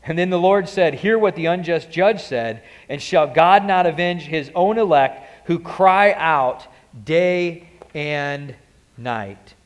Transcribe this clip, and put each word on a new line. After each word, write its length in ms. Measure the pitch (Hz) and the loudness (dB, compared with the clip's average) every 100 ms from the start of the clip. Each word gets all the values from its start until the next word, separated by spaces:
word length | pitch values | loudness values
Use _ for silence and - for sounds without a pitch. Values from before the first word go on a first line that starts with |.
| - | -6
And 120 | 165 | -2
then 100 | 180 | 0
the 100 | 180 | 2
Lord 300 | 180 202 180 | 4 2 0
said, 240 | - 170 | 0 0
'Hear 240 | 139 196 226 | 0 0 2
what 180 | 214 170 | 2 0
the 120 | 165 | -2
unjust 420 | 175 170 165 - | -2 -2 -4 -4
judge 320 | 165 190 214 | 0 0 0
said, 400 | - 127 113 110 - - _ | -4 -6 -4 -8 -14 -20 _
and 140 | 143 | -12
shall 240 | - 180 147 | 0 2 2
God 400 | 135 170 202 202 | 4 6 4 4
not 220 | 185 180 | 2 0
avenge 340 | 156 175 175 | 0 -4 -4
his 300 | 147 156 135 | -6 -8 -6
own 240 | - 185 220 | -2 0 0
elect 500 | 214 151 175 - - - - | 2 4 2 -2 -20 -20 -6
who 120 | 165 | -6
cry 560 | - - 185 185 202 | -6 2 4 6 4
out 540 | - 160 151 131 127 - - _ 120 | 2 0 2 0 -4 -14 -20 _ -20
day 640 | 104 160 180 180 175 170 - _ - | -2 0 2 0 -4 -6 -18 _ -16
and 600 | 151 147 147 143 143 143 131 _ _ _ - | -12 -6 -6 -6 -8 -12 -18 _ _ _ -14
night?' 580 | 120 117 101 98 _ _ | -8 -6 -8 -14 _ _